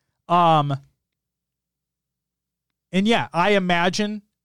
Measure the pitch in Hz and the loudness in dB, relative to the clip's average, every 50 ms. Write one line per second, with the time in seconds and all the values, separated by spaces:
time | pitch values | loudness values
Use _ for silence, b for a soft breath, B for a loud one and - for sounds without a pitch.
0 | _ _ _ _ _ - 175 175 175 165 160 151 147 143 139 135 - _ _ _ | _ _ _ _ _ -2 0 2 4 4 4 2 2 -2 -4 -8 -10 _ _ _
1 | _ _ _ _ _ _ _ _ _ _ _ _ _ _ _ _ _ _ _ _ | _ _ _ _ _ _ _ _ _ _ _ _ _ _ _ _ _ _ _ _
2 | _ _ _ _ _ _ _ _ _ _ _ _ _ _ _ _ _ _ - 185 | _ _ _ _ _ _ _ _ _ _ _ _ _ _ _ _ _ _ -4 -2
3 | 196 220 233 190 123 - - 165 175 208 208 196 185 180 175 170 175 190 175 208 | 0 0 0 0 -2 -4 -4 -2 0 2 2 2 2 0 0 0 0 -2 -2 -4
4 | 208 208 214 214 - _ _ _ _ | -6 -6 -8 -12 -14 _ _ _ _